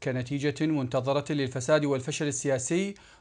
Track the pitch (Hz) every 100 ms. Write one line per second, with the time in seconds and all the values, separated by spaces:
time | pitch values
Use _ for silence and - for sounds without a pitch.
0 | 147 131 120 143 147 - 156 156 123 131
1 | 127 139 143 147 135 131 123 156 147 135
2 | 127 147 143 135 143 131 127 170 196 196
3 | - -